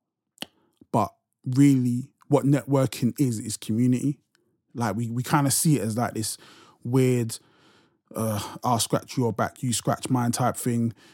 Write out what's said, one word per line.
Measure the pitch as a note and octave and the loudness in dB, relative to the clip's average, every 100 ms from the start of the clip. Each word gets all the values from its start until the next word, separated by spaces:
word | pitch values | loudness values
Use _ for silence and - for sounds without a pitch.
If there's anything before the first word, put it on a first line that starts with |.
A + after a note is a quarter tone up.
| _ _ _ _ - _ _ _ - | _ _ _ _ -18 _ _ _ -4
But | B2 G2 - _ _ - | -2 -2 -6 _ _ -4
really, | B2+ C#3+ C3+ B2 A#2+ C3 _ _ | 4 6 6 2 -2 -6 _ _
what | C#3 | 2
networking | C3+ C#3+ - C3+ C3 - A#2+ - | 4 0 2 0 0 0 -2 0
is, | C3+ G#2+ | -2 -2
is | G#2+ - | -6 -10
community. | - A2 B2 B2+ C3+ D3 _ _ _ _ _ | -4 0 2 2 -2 -6 _ _ _ _ _
Like, | - A#2 G#2 | -4 -2 -2
we, | A#2 | -4
we | A#2+ | -4
kinda | B2 D#3 C#3 | 0 2 2
see | - E3 C3+ | 2 2 2
it | |
as, | G#2+ A2 | 2 -2
like, | A#2+ | -2
this | - G#2+ - - - - _ | -4 -6 -8 -16 -20 -20 _
weird, | B2 C3 B2+ B2 A2+ - - _ _ _ _ _ _ | -2 2 4 2 -2 -6 -16 _ _ _ _ _ _
uh, | - A2+ G#2 - - | -4 -4 -4 -6 -6
I'll | B2 A#2 | 0 0
scratch | - - - - | 2 -2 -2 -2
your | A#2 | -2
back, | G2+ A2+ - | 0 -4 -4
you | B2+ | -4
scratch | A2+ - - - | -2 -2 -2 0
mine | B2+ A#2+ | 0 0
type | - B2 - | 0 0 0
thing. | B2+ A#2 A#2 - - | -2 0 -2 -4 -16